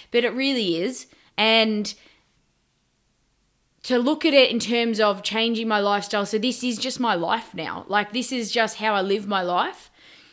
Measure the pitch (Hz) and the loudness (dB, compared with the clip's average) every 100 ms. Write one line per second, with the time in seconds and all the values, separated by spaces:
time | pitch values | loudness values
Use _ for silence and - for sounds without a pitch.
0 | - 240 233 240 269 254 190 165 202 254 | -4 0 0 0 0 0 0 0 -2 -4
1 | - _ _ - 220 226 220 208 208 - | -10 _ _ -2 2 4 4 0 -4 -10
2 | - _ _ _ _ _ _ _ _ _ | -20 _ _ _ _ _ _ _ _ _
3 | _ _ _ _ _ _ _ _ - 247 | _ _ _ _ _ _ _ _ -2 0
4 | 247 311 330 277 - 226 202 240 233 214 | 2 2 4 6 6 4 0 0 0 2
5 | 208 190 - 220 226 226 226 208 202 202 | 2 2 -2 -2 -2 -2 0 0 2 0
6 | 202 208 202 220 247 240 247 214 254 - | -2 -4 -2 0 -2 -2 -2 -4 -4 -2
7 | 240 180 170 226 - 180 139 - - 202 | 0 0 0 -4 -6 -10 -8 -8 -2 -2
8 | 202 233 247 254 208 233 214 - 214 202 | 0 -4 -4 -4 -2 -2 -2 -2 0 0
9 | 190 208 196 196 180 180 294 - - _ | 0 -2 -2 -2 0 0 -2 -6 -20 _
10 | - - - | -20 -20 -20